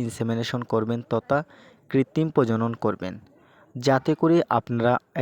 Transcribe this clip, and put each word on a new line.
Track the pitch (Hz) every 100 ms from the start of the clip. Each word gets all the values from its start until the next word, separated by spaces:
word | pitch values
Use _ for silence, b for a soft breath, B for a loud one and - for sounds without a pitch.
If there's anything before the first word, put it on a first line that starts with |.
ইনসেমিনেশন | 117 - 113 113 117 123 117
করবেন | 113 110 120 -
তথা | 117 - 139 156 b b b _
কৃত্রিম | 139 127 - 160 151
প্রজনন | 117 113 117 117
করবেন, | 110 95 92 - - _ b b b 123
যাতে | 131 131 - 151
করে | 160 170 - 120
আপনারা | - 120 117 127 - -